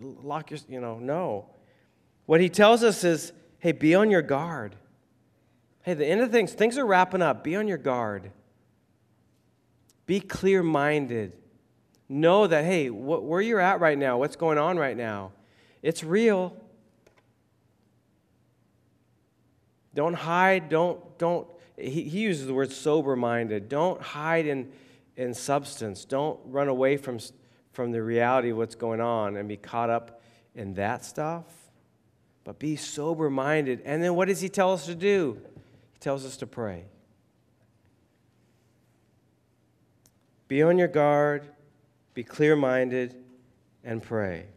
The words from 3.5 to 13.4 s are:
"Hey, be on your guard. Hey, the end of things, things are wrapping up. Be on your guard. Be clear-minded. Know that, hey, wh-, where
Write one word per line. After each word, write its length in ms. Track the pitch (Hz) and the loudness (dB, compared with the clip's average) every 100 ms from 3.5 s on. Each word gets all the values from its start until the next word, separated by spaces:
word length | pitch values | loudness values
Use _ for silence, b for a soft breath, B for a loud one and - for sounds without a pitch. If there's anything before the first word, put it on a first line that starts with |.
| b | b
"Hey, 140 | 170 | -2
be 240 | 131 156 185 | 2 6 6
on 160 | 214 | 6
your 100 | 185 | 4
guard. 540 | 139 139 170 147 104 101 _ _ _ _ _ _ _ _ _ _ | 2 -2 -2 -8 -10 -12 _ _ _ _ _ _ _ _ _ _
Hey, 120 | 180 | -6
the 120 | 151 147 | -2 0
end 140 | 202 | 2
of 100 | 247 | 2
things, 220 | 233 185 | 2 0
things 260 | - 226 262 | 2 0 2
are 80 | 233 | 2
wrapping 360 | 185 185 185 | 4 4 2
up. 200 | 160 113 | 2 0
Be 140 | 151 190 | -2 -4
on 100 | 214 | -2
your 120 | 160 | -2
guard. 520 | 135 123 110 101 95 - _ _ _ _ _ _ _ _ _ _ _ _ _ _ _ _ - | -2 -2 -2 -6 -12 -20 _ _ _ _ _ _ _ _ _ _ _ _ _ _ _ _ -4
Be 140 | 196 | -4
clear-minded. 1120 | - - 190 190 165 147 147 151 131 117 98 - _ _ _ _ _ _ - | -4 -2 2 2 2 2 2 0 0 -4 -6 -10 _ _ _ _ _ _ -8
Know 380 | 139 165 196 196 | 2 6 6 6
that, 180 | 156 | 4
hey, 240 | 165 185 131 | 2 0 0
wh-, 360 | 104 135 160 | -4 -4 -4
where 160 | 123 175 | -2 -2